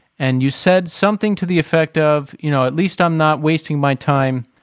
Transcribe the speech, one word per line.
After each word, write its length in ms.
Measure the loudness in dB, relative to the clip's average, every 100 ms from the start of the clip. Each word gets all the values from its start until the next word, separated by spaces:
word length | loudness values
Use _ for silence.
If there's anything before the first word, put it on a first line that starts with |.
| _ -6
and 240 | -2 0
you 80 | -2
said 400 | 0 2 2 0
something 440 | -2 -2 0 -2 -2
to 80 | 0
the 120 | 0
effect 380 | 2 0 0 0
of, 360 | 2 0 -2 -6
you 100 | -2
know, 140 | 0
"At 100 | 0
least 260 | 0 -2 0
I'm 140 | 0 2
not 220 | 2 2
wasting 380 | 0 -2 -2 -2
my 160 | 0
time 520 | 0 0 2 2 -2 -6 _